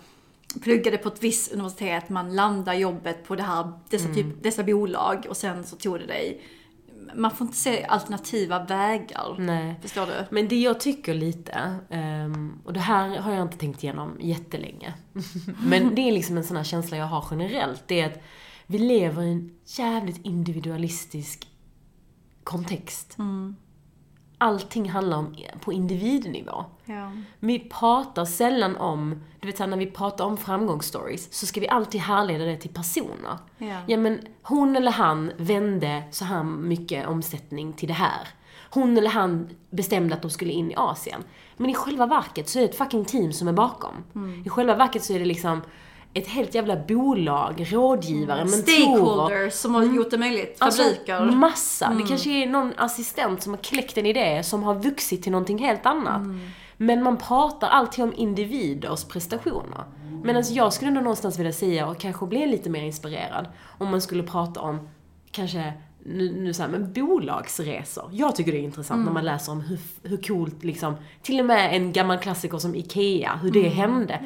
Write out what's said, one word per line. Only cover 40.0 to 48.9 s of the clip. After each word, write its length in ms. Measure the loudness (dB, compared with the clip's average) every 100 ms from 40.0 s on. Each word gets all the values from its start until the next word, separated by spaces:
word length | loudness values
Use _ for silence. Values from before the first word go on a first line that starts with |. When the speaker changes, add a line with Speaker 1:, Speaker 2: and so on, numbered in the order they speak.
| 2
Speaker 2:
att 80 | 0
de 80 | -4
skulle 220 | -4 -2
in 180 | -2 -2
i 40 | 0
Asien. 440 | 0 -2 -6 -10 -12 -18 -14 -4
Men 140 | -2
i 40 |
själva 320 | -2 -2 0 2
verket 420 | 2 0 -6 -2
så 100 | 2
är 40 |
det 60 | 2
ett 100 | 2
fucking 260 | 0 0
team 280 | 0 0 0
som 160 | 0 2
är 40 |
bakom. 420 | 4 2 0 -10 -10 -12
Speaker 1:
Mm. 280 | -10 -8 -8 -4
Speaker 2:
I 20 |
själva 260 | 2 4 6
verket 280 | 4 2
så 80 | -2
är 60 | 0
det 60 |
liksom 360 | 2 0 0 -2 -4 -16 -20 -20 -8
ett 120 | -6 -4
helt 260 | -2 0
jävla 220 | 0 2 0
bolag, 880 | 2 4 4 4 4 2 0 -2 0
rådgivare, 680 | 4 6 6 2 0 0 2
Speaker 1:
Mm. 100 | 4
Speaker 2:
mentorer. 260 | 4 6 8
Speaker 1:
Stakeholders 640 | 8